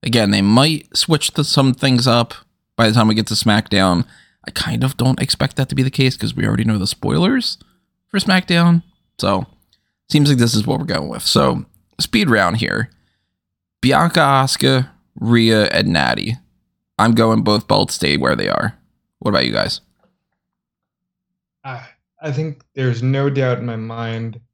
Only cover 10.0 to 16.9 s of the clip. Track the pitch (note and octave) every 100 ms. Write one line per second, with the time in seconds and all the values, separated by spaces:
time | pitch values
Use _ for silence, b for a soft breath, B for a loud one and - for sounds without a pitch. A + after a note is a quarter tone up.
10 | _ D#3 C#3+ C3+ A#2 A2 G#2 - - E2+
11 | D2 A1+ - - C2+ - - _ _ _
12 | - A3+ G3 A2+ F#2 G#2+ - - B2+ _
13 | _ _ _ _ _ _ _ _ B2 C#3
14 | E3+ E3+ C#3+ C#3 C3+ - C3+ C3+ C3 _
15 | _ - A2+ A#2 A2+ A2 G#2 - - E2
16 | C2 A1+ - B2 _ _ _ _ _